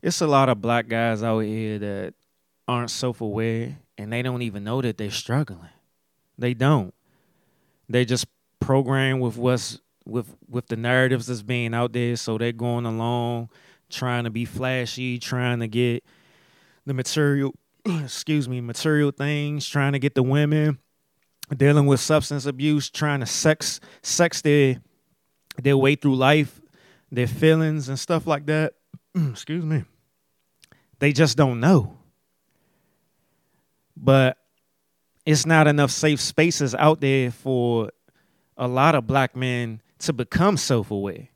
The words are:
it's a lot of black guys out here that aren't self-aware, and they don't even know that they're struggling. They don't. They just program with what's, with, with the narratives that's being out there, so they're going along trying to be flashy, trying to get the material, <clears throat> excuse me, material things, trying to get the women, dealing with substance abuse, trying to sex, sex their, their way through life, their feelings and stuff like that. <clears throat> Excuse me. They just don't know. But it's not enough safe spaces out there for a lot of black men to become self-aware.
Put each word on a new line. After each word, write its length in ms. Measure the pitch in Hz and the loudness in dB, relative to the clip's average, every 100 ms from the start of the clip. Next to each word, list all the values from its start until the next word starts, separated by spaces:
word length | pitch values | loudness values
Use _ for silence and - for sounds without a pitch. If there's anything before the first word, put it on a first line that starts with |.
it's 160 | - - | -4 -2
a 60 | 160 | 2
lot 240 | 139 135 | 4 4
of 100 | 113 | 2
black 260 | 113 120 113 | 0 -2 0
guys 360 | 113 117 110 | -2 0 0
out 180 | 113 110 | -2 -2
here 380 | 107 110 110 104 | -2 -4 -6 -6
that 360 | 101 98 95 - _ _ _ _ - | -6 -8 -10 -12 _ _ _ _ -6
aren't 220 | 120 120 | -4 -4
self-aware, 880 | - 127 117 113 104 113 113 120 143 _ - | -4 -6 -4 -6 -4 -2 -4 -6 -12 _ -16
and 160 | 104 | -8
they 80 | 117 | -6
don't 220 | 127 123 | -4 -4
even 200 | 120 101 | -6 -8
know 200 | 101 123 | -6 -4
that 160 | 123 104 | -4 -4
they're 120 | 107 | -8
struggling. 600 | 101 - 123 147 87 85 _ _ _ _ _ _ - | -8 -4 -2 -2 -8 -20 _ _ _ _ _ _ -6
They 160 | 123 | -4
don't. 400 | 120 131 147 92 - _ _ _ _ _ _ _ _ _ | 0 2 2 0 -10 _ _ _ _ _ _ _ _ _
They 160 | 120 | 0
just 220 | 123 123 - _ _ _ | 0 -2 -4 _ _ _
program 580 | - 135 139 135 135 131 | 0 0 2 0 0 -2
with 200 | 123 113 | -4 -2
what's, 420 | 123 123 - 113 _ _ | 0 0 -4 -12 _ _
with, 320 | - 120 110 - _ | -10 -8 -8 -16 _
with 200 | 120 - | -10 -8
the 100 | 113 | -6
narratives 520 | 117 127 131 123 120 | 0 2 2 0 -4
that's 120 | 120 | -8
being 320 | 104 123 117 | -4 -4 -2
out 220 | 117 120 | -2 -2
there, 220 | 120 120 120 | -2 -2 -4
so 200 | - 110 | -4 -4
they're 160 | 117 | -4
going 320 | 117 120 120 | -4 -4 -4
along 640 | 120 113 113 120 120 120 117 _ _ _ _ | -4 -4 -2 -2 -2 -4 -8 _ _ _ _
trying 360 | - 127 120 | -8 -4 -2
to 60 | 117 | -4
be 140 | 110 | -6
flashy, 760 | 120 - 127 131 120 - 127 123 | -8 -6 -4 -4 -6 -8 -8 -8
trying 420 | - 127 123 120 | -6 -2 -2 -2
to 80 | 113 | -2
get 360 | 110 123 117 _ _ _ _ _ _ _ _ | 0 0 0 _ _ _ _ _ _ _ _
the 80 | - | -8
material, 640 | 131 127 - 147 143 139 - _ | -6 -4 0 2 2 -2 -6 _
<clears throat> 140 | _ - | _ -4
excuse 600 | 170 139 - - 151 123 | -4 -4 -10 -2 -2 -2
me, 140 | 127 | -6
material 500 | 120 117 156 151 147 | -8 -4 0 2 2
things, 560 | - 143 147 147 147 - | 0 -4 -2 -4 -6 -4
trying 280 | 147 139 | 0 0
to 40 | 139 | 0
get 160 | 135 | 0
the 80 | 135 | 0
women, 560 | 127 139 147 151 151 139 _ _ _ _ _ _ - 135 | 2 2 2 2 2 -2 _ _ _ _ _ _ -12 2
dealing 300 | 139 147 143 | 6 6 6
with 120 | 135 | 4
substance 460 | - 156 135 143 | 4 2 2 -6
abuse, 460 | 131 131 151 151 135 | -6 -2 0 0 -2
trying 300 | - 151 143 | -4 -2 -2
to 60 | 120 | -4
sex, 540 | - 160 156 - - - - | 0 2 2 -2 -8 -14 -14
sex 400 | - - 175 - | -6 2 2 2
their, 400 | 151 147 135 127 _ _ _ _ _ _ _ - | 2 4 4 2 _ _ _ _ _ _ _ -2
their 160 | 131 139 | 2 4
way 160 | 135 | 4
through 220 | 147 143 131 | 4 2 4
life, 440 | 131 151 139 - _ _ _ _ _ | 4 4 2 -6 _ _ _ _ _
their 160 | 120 123 | -2 -2
feelings 640 | - 160 160 160 156 131 | 2 4 4 2 -2 -6
and 100 | 135 | -8
stuff 280 | - 165 156 | -2 -2 0
like 180 | 147 | -4
that. 300 | 147 156 156 - _ | 0 -2 -2 -6 _
<clears throat> 200 | - _ 185 151 | -20 _ -4 -4
Excuse 340 | 113 - 160 | -6 -8 -6
me. 200 | 156 156 92 _ _ _ _ _ _ _ _ _ _ _ | -2 -4 -4 _ _ _ _ _ _ _ _ _ _ _
They 140 | 143 | 0
just 240 | 139 156 127 | 4 2 4
don't 240 | 143 120 | 2 4
know. 380 | 131 180 98 - _ _ _ _ _ _ _ _ _ _ _ _ _ _ _ _ _ _ _ - | 4 4 2 -10 _ _ _ _ _ _ _ _ _ _ _ _ _ _ _ _ _ _ _ -4
But 420 | 127 135 131 131 _ _ _ _ _ _ _ _ - | 4 6 4 0 _ _ _ _ _ _ _ _ 0
it's 200 | 151 156 | 0 4
not 200 | 160 151 | 4 6
enough 240 | 147 143 | 4 2
safe 300 | - 156 147 | 2 0 0
spaces 540 | - - 165 160 139 | -2 2 2 2 -2
out 260 | 113 151 156 | 2 2 4
there 300 | 139 135 123 | 2 0 -2
for 600 | 117 135 127 120 117 107 - _ _ _ _ _ - | -6 -4 0 0 0 -4 -10 _ _ _ _ _ -8
a 120 | 123 | -4
lot 260 | 127 147 | 2 4
of 120 | 151 113 | 2 0
black 300 | 135 131 127 | 0 0 -2
men 440 | 127 123 117 110 _ _ | -4 -4 -6 -10 _ _
to 140 | - | -6
become 440 | 131 120 - 185 185 | -4 -4 0 2 2
self-aware. 720 | - 123 98 104 98 87 - | 0 -2 0 -4 -6 -8 -16